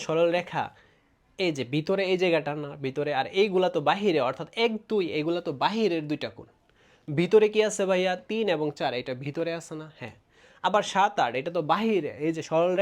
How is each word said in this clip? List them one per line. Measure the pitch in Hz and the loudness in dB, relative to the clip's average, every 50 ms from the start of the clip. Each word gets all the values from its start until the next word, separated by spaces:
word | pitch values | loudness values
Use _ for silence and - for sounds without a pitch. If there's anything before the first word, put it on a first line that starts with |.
| - | 2
সরল | - 156 165 170 170 165 | 0 2 2 2 2 2
রেখা, | 180 175 - 170 147 107 - - _ _ _ _ _ _ _ _ _ _ _ _ - | 0 -2 -4 -6 -6 -6 -6 -10 _ _ _ _ _ _ _ _ _ _ _ _ -2
এই | 190 170 151 | -2 -2 0
যে | 139 123 120 139 | -2 -4 -2 -2
ভিতরে | 156 156 - 190 196 196 185 | -2 0 0 0 0 2 0
এই | 185 | 2
জায়গাটা | 175 185 180 165 156 151 147 147 | 2 4 2 2 2 0 -2 -6
না, | 151 147 143 147 151 135 | -6 -8 -10 -10 -8 -8
ভিতরে, | 135 135 147 143 147 143 131 | -6 -4 -4 -4 -2 -2 -2
আর | 135 - - 190 | -2 0 2 2
এইগুলা | 214 208 180 185 185 175 175 | 2 2 2 2 2 2 0
তো | 165 143 147 | 0 0 2
বাহিরে, | 170 196 208 202 160 147 123 127 | 0 2 2 2 2 2 2 0
অর্থাৎ | 131 - 156 - - 226 233 | -2 -4 -10 -8 -2 0 0
এক, | 233 220 208 - - | 0 0 -4 -4 -2
দুই, | 220 202 180 156 - | -2 0 0 0 -2
এইগুলা | 156 151 170 170 175 170 | -2 -2 -2 -2 -2 -4
তো | 175 139 127 147 | -6 -2 0 0
বাহিরের | 165 208 226 220 185 170 160 151 147 | 0 2 2 2 2 2 0 -2 -4
দুইটা | 151 - 127 110 - | -6 -6 -6 -8 -10
কোণ। | - - - _ _ _ _ _ _ _ _ _ _ _ | -14 -20 -20 _ _ _ _ _ _ _ _ _ _ _
ভিতরে | 160 143 151 180 180 220 214 214 208 220 | -2 0 0 2 6 6 6 6 6 4
কি | 214 214 208 | 2 2 2
আছে | 208 - 196 | 0 -2 0
ভাইয়া? | 185 190 180 185 185 180 180 - - | 2 2 2 2 0 -2 -4 -6 -6
তিন | 214 226 220 196 165 | -4 -2 0 0 0
এবং | 151 156 151 143 - | 0 0 -4 -2 -2
চার, | 170 135 120 127 | -2 -2 -2 -4
এটা | 127 135 127 127 135 | -4 -6 -8 -8 -8
ভিতরে | 147 143 165 165 170 165 170 | -8 -6 -4 -4 -4 -4 -8
আছে | - - 160 156 | -10 -12 -14 -14
না? | 156 156 - - | -14 -16 -16 -14
হ্যাঁ। | 123 110 - - _ _ _ _ - - _ _ - | -14 -14 -14 -18 _ _ _ _ -20 -20 _ _ -2
আবার | 190 196 208 - - - | 2 2 2 0 2 2
সাত, | 190 196 208 202 - | 2 2 2 2 0
আট, | 135 123 113 | 0 0 0
এটা | 131 147 170 170 | -4 -4 -4 -4
তো | 175 151 147 | -4 0 0
বাহিরে। | 160 196 226 226 214 175 147 123 104 123 151 | 0 2 2 2 0 0 0 -2 -6 -2 -2
এই | 165 160 | -2 -2
যে | 160 147 - | -4 -4 0
সরল | 160 165 175 180 180 185 | 2 2 2 4 2 0